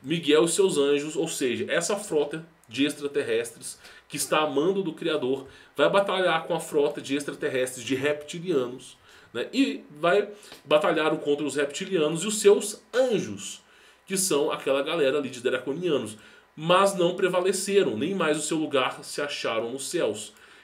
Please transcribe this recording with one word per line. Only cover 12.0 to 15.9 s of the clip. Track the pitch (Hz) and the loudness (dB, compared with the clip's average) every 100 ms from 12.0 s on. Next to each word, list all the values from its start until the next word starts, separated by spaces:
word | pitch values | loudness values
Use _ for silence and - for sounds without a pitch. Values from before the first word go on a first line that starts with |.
| 151 165 | 0 0
e | 202 | -4
os | 208 | 4
seus | 202 214 - - _ | 6 6 2 -10 _
anjos, | 233 262 196 110 98 - - _ - - _ | 0 2 2 -2 -10 -12 -14 _ -20 -20 _
que | _ 190 | _ -2
são | - 147 151 | 2 2 0
aquela | - 143 135 | -2 0 0
galera | 143 170 135 147 | 0 2 2 2
ali | 131 | -2
de | 123 | -2
draconianos, | 120 127 - 151 175 | -2 0 -2 -4 0